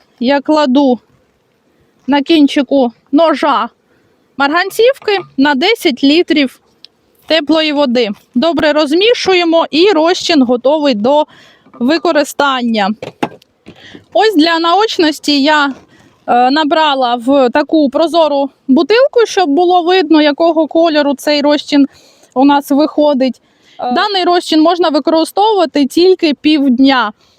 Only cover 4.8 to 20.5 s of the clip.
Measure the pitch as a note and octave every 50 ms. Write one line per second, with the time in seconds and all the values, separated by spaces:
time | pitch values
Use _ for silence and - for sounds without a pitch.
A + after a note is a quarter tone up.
4.8 | A4 B4 C#5 - - - G4+ F#4+ - - _ - C4+ D4 C#4+ B3 D#4+ G4 A#4 -
5.8 | - F4 B3 - - C#4 D4 E4 F4 - E4 D4+ C#4 B3 - _ _ _ _ _
6.8 | - - _ _ _ _ _ _ _ - D4+ D#4+ D#4 C4+ D#4 D#4+ D#4 D#4 D4 C#4+
7.8 | D4 C4+ A#3 B3+ A#3+ G3+ G#3 - _ _ - B3 C4+ E4 E4 C#4+ D#4+ D4+ D4 D4+
8.8 | D#4+ C4+ C#4+ F4 G4+ A4+ B4 - - F4+ F#4+ F4+ F4 E4 D#4+ E4 D#4 - - D4
9.8 | F4 G#4+ G4+ D#4 D#4 E4 F#4 - - - E4+ D4 C4 A3 B3+ B3 - C4 D4+ D#4+
10.8 | D4 C#4+ B3+ G3+ G3+ B3 C#4+ D4 D4+ - - - - - _ _ _ _ - -
11.8 | A#3 B3 D#4+ E4 - F4 D#4+ D4 D4 - - - C#4+ C#4+ C4 B3+ A#3+ A#3 A3+ G#3+
12.8 | G3+ F#3+ G#3+ - - - - _ - - - - _ _ _ _ _ - - -
13.8 | - - - - - _ - E4 G4+ A4+ G#4 D4+ D4+ E4+ E4 E4 E4 E4+ E4+ F#4+
14.8 | A4 A4+ - - E4 D4+ D4 - - - D4 C#4+ C4+ D4+ D#4 D4+ C#4+ C#4 C4 -
15.8 | - _ _ _ _ _ _ _ _ - A#3+ A#3+ B3 B3+ C4+ D#4 D#4+ C#4 E4 D#4+
16.8 | D#4 D4+ C#4 C4+ B3+ A#3+ A#3+ B3 A3+ B3 C#4 C#4+ C4 A#3+ A#3+ D4 D4+ - - D#4+
17.8 | D4 C4 C4 D4 D#4+ E4 C#4 E4+ D#4+ D4 C#4+ C#4 C#4 C4+ - _ _ - C4 D4
18.8 | F4 - G#4+ A#4+ C5+ D5 - A#4+ A4+ - - G4 F4+ D4 C#4 D#4 F4+ F4 F4+ F4+
19.8 | E4+ E4+ F#4 F#4+ F4+ D4+ D#4+ D4+ D4+ D4 C#4+ - E4+ E4